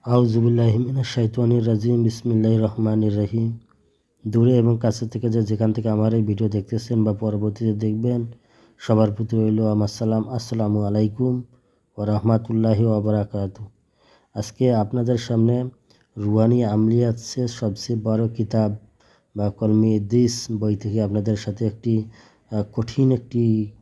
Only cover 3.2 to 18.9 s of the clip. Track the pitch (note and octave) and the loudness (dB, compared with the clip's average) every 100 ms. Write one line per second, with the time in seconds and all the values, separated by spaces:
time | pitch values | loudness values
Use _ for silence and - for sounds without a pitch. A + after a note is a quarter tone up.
3.2 | G2+ A2+ A2+ A#2 _ _ _ _ _ _ | -2 -2 -4 -6 _ _ _ _ _ _
4.2 | A2 A2+ A#2+ B2+ A#2 A#2 A#2 A2 A2+ A2 | -4 2 4 4 4 2 0 -2 -6 -4
5.2 | A#2 A#2 G#2 G#2+ A2 A2 A2 G#2+ A2 A2+ | -2 0 0 0 0 0 0 0 2 2
6.2 | G#2+ G2+ A2 G2+ G2 A2 - A#2 G#2+ G2+ | 0 -2 -2 -2 -4 -8 -2 0 0 0
7.2 | A2 G#2 G#2+ G#2 A2+ G#2 A2 G#2+ B2 A#2+ | -4 -2 -4 -2 -2 -2 -2 -2 -2 -2
8.2 | A#2 - _ _ _ _ - A2 A2 G#2 | -6 -12 _ _ _ _ 0 2 2 0
9.2 | A#2 A2+ A2 G#2+ A2 G#2 G#2 - A2 A2 | -2 0 2 2 2 0 0 -2 -2 -2
10.2 | G#2+ A#2+ - A2+ G#2+ G#2 G2+ G#2 G#2+ G#2+ | -2 -8 -6 -4 0 0 0 0 0 0
11.2 | B2+ B2 A#2+ _ _ _ _ - G#2 G#2 | -2 -2 -8 _ _ _ _ -8 -2 0
12.2 | G#2+ A2+ A2+ A2+ A2+ G#2+ A2+ G#2+ G#2 G#2+ | 2 2 2 0 2 2 2 2 0 0
13.2 | G2+ G#2 G2 - G#2 _ _ _ _ _ | -2 -4 -6 -8 -18 _ _ _ _ _
14.2 | _ A2 G#2+ - B2+ A2+ G#2 B2 A#2+ A#2+ | _ -10 -10 0 2 2 0 -2 0 -2
15.2 | A#2+ A2+ A2+ A#2+ B2+ _ _ _ _ - | 0 2 2 2 -4 _ _ _ _ -6
16.2 | G#2 G#2+ A2 B2 A2+ G#2+ A2 A#2 A#2+ A#2 | 0 2 4 4 2 2 2 2 2 -2
17.2 | - - A#2+ - A2 G2 - A#2 A2 A2 | -6 -6 -6 -4 -6 -6 -6 -4 0 0
18.2 | A2+ A2+ A2 A2+ G#2+ G#2+ - | -2 -4 -2 0 0 -2 -12